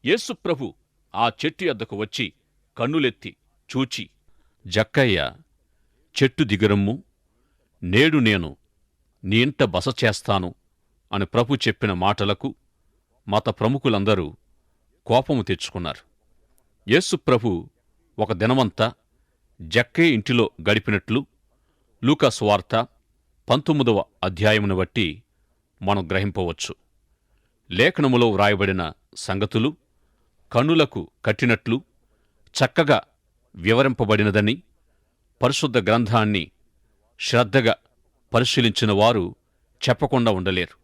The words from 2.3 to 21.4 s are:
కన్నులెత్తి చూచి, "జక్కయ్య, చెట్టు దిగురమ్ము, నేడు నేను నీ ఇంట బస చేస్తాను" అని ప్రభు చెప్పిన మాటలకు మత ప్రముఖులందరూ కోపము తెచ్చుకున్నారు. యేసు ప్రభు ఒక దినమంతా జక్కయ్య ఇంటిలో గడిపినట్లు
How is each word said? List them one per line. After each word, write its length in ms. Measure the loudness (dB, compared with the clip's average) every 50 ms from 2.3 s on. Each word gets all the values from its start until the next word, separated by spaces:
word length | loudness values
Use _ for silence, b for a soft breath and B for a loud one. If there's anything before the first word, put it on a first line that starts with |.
| _ _ _ _ _ _ _ _ _ -6
కన్నులెత్తి 580 | -4 -2 -2 0 -2 -2 -4 _ -18 -18 -18 _ _ _ _ _ _ _ -4
చూచి, 340 | -4 -4 -4 -6 -12 -12 -14 _ _ _ _ _ _ _ _ _ _ _
"జక్కయ్య, 680 | -4 -2 -2 -2 0 2 2 2 4 2 0 -2 -4 -8 -14 _ _ _ _ _ _ _ _ _ _ _ _ _ _ _ 0
చెట్టు 200 | 0 0 _ -2
దిగురమ్ము, 600 | -2 -2 0 0 2 2 2 2 0 -2 -4 -6 -10 _ _ _ _ _ _ _ _ _ _ _ _ _ _ _
నేడు 360 | -6 0 2 4 4 4 4 2
నేను 380 | 2 2 2 0 -2 -6 -12 _ _ _ _ _ _ _ _ _ _ _ _ _ -6
నీ 120 | 0 2
ఇంట 260 | 2 2 2 2 _
బస 420 | -2 0 0 -2 -2 -2 -4 0 0
చేస్తాను" 500 | 0 0 -2 -4 -2 -2 -2 -2 -6 -10 _ _ _ _ _ _ _ _ _ _ _
అని 120 | -4 -4 -4
ప్రభు 300 | -2 0 -2 0 0 -2
చెప్పిన 380 | -2 -2 -4 -2 _ -4 -4
మాటలకు 640 | -2 0 0 0 0 0 -2 -2 -2 -4 -6 -10 -10 _ _ _ _ _ _ _ _ _ _ _ _ _ _ -2
మత 200 | -2 0 0 -2
ప్రముఖులందరూ 880 | -4 0 0 0 0 0 0 0 0 2 2 0 0 0 -2 -8 -10 _ _ _ _ _ _ _ _ _ _ _ _ _ _
కోపము 360 | 0 0 0 2 0 -4 -4
తెచ్చుకున్నారు. 680 | -2 -4 -6 -6 -6 -12 -10 -10 -8 -8 -10 -12 _ _ _ _ _ _ _ _ _ _ _ _ _ _ _ _ _ 2
యేసు 260 | 2 2 2 0 -6
ప్రభు 540 | -4 _ 0 0 0 0 -2 -4 -4 -8 -12 _ _ _ _ _ _ _ _ _ -6
ఒక 140 | -4 -4
దినమంతా 600 | -2 -2 0 0 2 2 0 -2 0 -2 -2 -2 -2 _ _ _ _ _ _ _ _ _ _ _ _ _
జక్కయ్య 540 | -14 -2 0 0 0 _ _ 2 2 2 2
ఇంటిలో 360 | 0 -2 0 0 0 0 0 _ -6 -2 0
గడిపినట్లు 560 | 0 0 0 -2 -4 -4 _ -2 -4 -4 -4 _ _ _